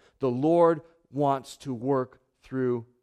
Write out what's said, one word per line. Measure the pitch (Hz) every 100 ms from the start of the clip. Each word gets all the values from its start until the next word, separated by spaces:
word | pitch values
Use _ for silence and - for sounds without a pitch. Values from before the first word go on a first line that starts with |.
| _ -
The | 131
Lord | 123 151 170 170 156 - _ _
wants | 131 143 135 - -
to | 139
work | 120 131 135 123 _ _ _
through | - 131 123 120 117 _